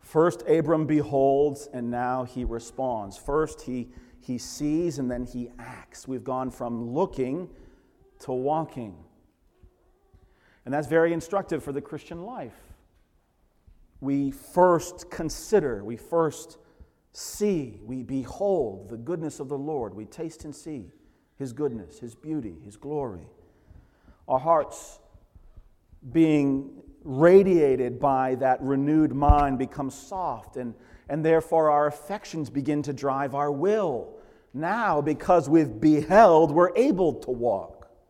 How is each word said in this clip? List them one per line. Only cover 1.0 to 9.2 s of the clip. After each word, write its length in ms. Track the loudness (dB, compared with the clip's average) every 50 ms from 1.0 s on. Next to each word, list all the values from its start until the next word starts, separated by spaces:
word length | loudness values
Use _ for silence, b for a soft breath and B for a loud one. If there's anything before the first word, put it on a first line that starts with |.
| 0 0 0 2 2 4 4 2 2 0 -2 -6 -14 -14 -10
and 160 | -8 -6 -6
now 360 | -4 -4 -4 -4 -4 -4 -6
he 200 | -8 -8 -8 -8
responds. 720 | -6 -6 -8 -10 -12 -10 -6 -6 -4 -4 -6 -8 -10 -14
First, 440 | -14 -8 -2 -2 -2 -2 -2 -6 -14
he, 280 | -12 -8 -8 -8 -8 -10 B B B B B B
he 180 | _ -10 -8
sees, 640 | -8 -8 -12 -10 -6 -4 -2 -2 -2 -2 -4 -4 -4
and 100 | -6 -6
then 160 | -6 -6 -8
he 240 | -10 -8 -10 -10 -12 -14
acts. 500 | -18 -18 -18 -18 -20 -20 _ -20 -20 -12
We've 160 | -10 -10 -10 -6
gone 280 | -6 -6 -4 -6 -6
from 420 | -8 -8 -8 -8 -6 -8 -8 -6 -2
looking 560 | -2 -2 -2 -2 -6 -4 -4 -4 -8 -8 -12 b b b b b b b b b b b _ _ _
to 120 | -10 -6
walking. 720 | -6 -4 -2 -2 -2 -2 -4 -6 -10 -14 -14 -14 -14 -18 -20 _ _ _